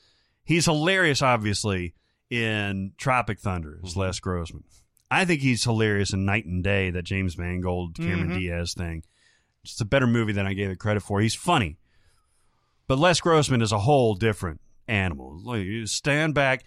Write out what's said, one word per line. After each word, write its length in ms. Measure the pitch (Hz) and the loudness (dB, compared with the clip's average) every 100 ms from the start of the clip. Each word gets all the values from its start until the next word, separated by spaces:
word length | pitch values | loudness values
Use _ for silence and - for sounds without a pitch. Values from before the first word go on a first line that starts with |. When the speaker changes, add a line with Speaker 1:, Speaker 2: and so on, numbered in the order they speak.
| _ _ _ _ | _ _ _ _
Speaker 1:
He's 200 | - 165 170 | 0 2 2
hilarious, 560 | 151 160 190 170 131 | 2 2 2 2 2
obviously, 720 | 135 120 107 98 107 95 87 - _ _ _ | 2 2 0 -2 -2 -2 -4 -10 _ _ _
in 640 | 120 113 107 101 98 98 - | -2 -2 -2 -2 -4 -6 -4
Tropic 420 | 139 127 117 104 | 0 0 0 -4
Thunder 420 | 98 90 78 76 | -4 -4 -6 -12
as 60 | 92 | -8
Speaker 2:
Mm-hmm. 80 | 85 | -4
Speaker 1:
Les 200 | 92 90 | -4 -4
Grossman. 440 | 98 90 82 73 - _ _ _ _ | -4 -4 -6 -12 -20 _ _ _ _
I 140 | 143 | 0
think 160 | 180 160 | 2 2
he's 220 | 135 117 | 2 2
hilarious 500 | 123 110 110 101 95 | 0 2 2 2 0
in 120 | 95 | 0
Night 220 | 98 104 82 | 0 0 -2
and 180 | 90 | -2
Day, 260 | 95 98 92 | 0 2 0
that 120 | 90 | -4
James 340 | 85 95 95 80 | -4 -2 -2 -4
Mangold, 560 | 87 90 90 90 87 82 | -4 -4 -2 -4 -4 -6
Cameron 340 | 87 87 90 | -4 -2 -2
Speaker 3:
Mm-hmm. 80 | 92 | -2
Speaker 1:
Diaz 360 | 90 85 85 | -4 -4 -4
thing. 300 | - 85 82 - _ _ _ _ _ | -6 -6 -8 -12 _ _ _ _ _
It's 180 | - - | -18 -8
a 40 | |
better 220 | 110 139 123 | 0 2 4
movie 260 | 117 107 | 2 2
than 140 | 101 98 | 0 -2
I 80 | |
gave 160 | 98 98 | -2 -2
it 80 | 92 | -2
credit 200 | 104 104 | -2 -2
for. 160 | - 101 | 0 0
He's 140 | 113 - | 0 0
funny. 400 | - 165 87 76 _ _ _ _ _ _ _ _ _ _ - | 0 0 0 -6 _ _ _ _ _ _ _ _ _ _ -2
But 100 | 135 | 4
Les 220 | 175 165 | 4 4
Grossman 420 | 175 160 135 127 | 4 4 4 2
is 100 | 110 | 2
a 60 | 107 | 2
whole 340 | 107 147 117 | 4 4 4
different 460 | 95 113 104 92 76 - _ - | 2 0 0 -4 -8 -16 _ -4
animal. 520 | 104 92 73 65 78 | 0 0 -4 -10 -14
Like, 220 | 110 117 | -8 -6
you 220 | 92 113 107 | -4 -6 -6
stand 480 | - 151 147 160 | -4 0 0 2
back 300 | 143 135 131 | 2 2 0